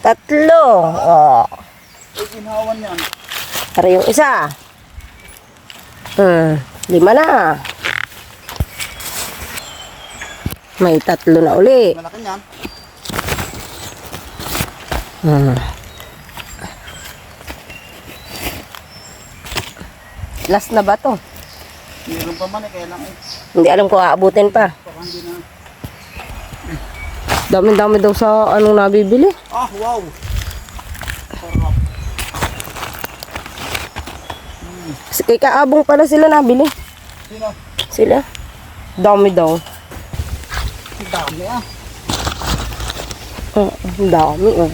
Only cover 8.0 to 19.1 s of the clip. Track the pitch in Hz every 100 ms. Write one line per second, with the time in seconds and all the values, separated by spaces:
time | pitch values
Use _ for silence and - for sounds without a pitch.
8 | 50 - - - - - - - - -
9 | - - - - - - - - - -
10 | - - - - - - - - 180 160
11 | - 170 - 165 160 - 214 262 202 165
12 | 165 214 208 196 - - - - - -
13 | - - - - - - - - - -
14 | - - - - - - - - - -
15 | - - 165 147 139 127 127 - - -
16 | - - - - - - - - - -
17 | - - - - - - - - - -
18 | - - - - - - - - - -
19 | -